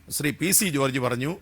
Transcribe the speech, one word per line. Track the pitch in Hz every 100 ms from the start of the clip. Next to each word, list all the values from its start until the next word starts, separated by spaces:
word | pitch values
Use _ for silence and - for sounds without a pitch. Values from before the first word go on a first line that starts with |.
| - -
ശ്രീ | 147 -
പി | 170 185
സി | 196 139
ജോർജ് | 135 131 123
പറഞ്ഞു, | 120 139 190